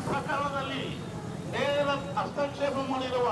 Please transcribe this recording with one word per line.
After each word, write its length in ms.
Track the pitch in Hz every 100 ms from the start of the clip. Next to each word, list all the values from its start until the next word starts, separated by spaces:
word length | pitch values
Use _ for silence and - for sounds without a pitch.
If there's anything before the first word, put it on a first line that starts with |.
ಪ್ರಕರಣದಲ್ಲಿ 800 | - 277 254 277 285 277 262 269 - - - - - - -
ನೇರ 380 | 226 277 285 285 277 277
ಹಸ್ತಕ್ಷೇಪ 640 | 254 202 294 285 - 277 262 269
ಮಾಡಿರುವ 420 | 269 254 247 240